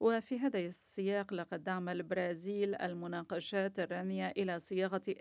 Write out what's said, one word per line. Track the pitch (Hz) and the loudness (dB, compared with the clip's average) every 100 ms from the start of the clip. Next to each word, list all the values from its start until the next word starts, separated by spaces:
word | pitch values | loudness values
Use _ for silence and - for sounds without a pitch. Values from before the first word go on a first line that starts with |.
وفي | 226 226 - 247 | 4 4 0 0
هذا | 269 214 | 0 0
السياق | 175 180 - - 190 202 196 | -2 -6 -12 -2 0 2 0
لقد | 185 170 165 | -4 -4 -4
دعم | 160 185 175 | -2 -2 -2
البرازيل | 180 165 185 180 170 180 202 202 | -2 0 0 0 -2 -2 0 2
المناقشات | 202 180 175 175 170 165 175 - 202 196 196 | 2 -2 -2 -4 -4 -2 -4 0 0 0 0
الرامية | 170 175 185 190 185 | -2 0 0 0 0
إلى | - 190 170 | 0 0 0
صياغة | - 185 190 190 196 - | 0 2 2 2 -2 -2